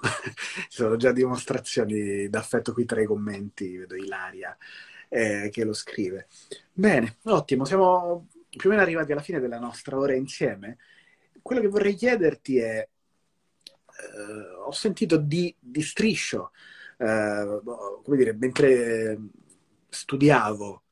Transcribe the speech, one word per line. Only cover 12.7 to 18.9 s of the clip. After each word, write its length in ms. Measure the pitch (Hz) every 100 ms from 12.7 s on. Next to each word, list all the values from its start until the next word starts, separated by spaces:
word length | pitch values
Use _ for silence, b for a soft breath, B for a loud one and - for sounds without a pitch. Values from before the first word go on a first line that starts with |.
| 110 110 _ _ _ _ _ _ _ - _ _
eh, 680 | - - 104 104 107 92 90 107
ho 60 |
sentito 440 | - 220 180 202 160
di, 380 | 147 165 175 -
di 240 | 123 135
striscio, 720 | - - 220 175 - 107 90 b b b b b
eh, 640 | 113 110 107 104 101 104 107 117 101 101
come 140 | - 139
dire, 160 | 120
mentre 840 | 107 131 127 143 127 117